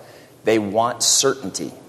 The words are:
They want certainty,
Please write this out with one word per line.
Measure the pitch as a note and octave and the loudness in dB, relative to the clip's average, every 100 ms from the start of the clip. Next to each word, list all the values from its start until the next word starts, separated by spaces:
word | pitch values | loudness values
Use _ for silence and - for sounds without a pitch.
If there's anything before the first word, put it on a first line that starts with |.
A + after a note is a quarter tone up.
| - - - - G#2+ | -20 -20 -20 -6 2
They | A2 | 2
want | G2+ G#2+ A#2 - | 2 0 0 0
certainty, | - - C3+ - F#2+ - D#2+ - | 0 2 2 0 -6 -8 -10 -12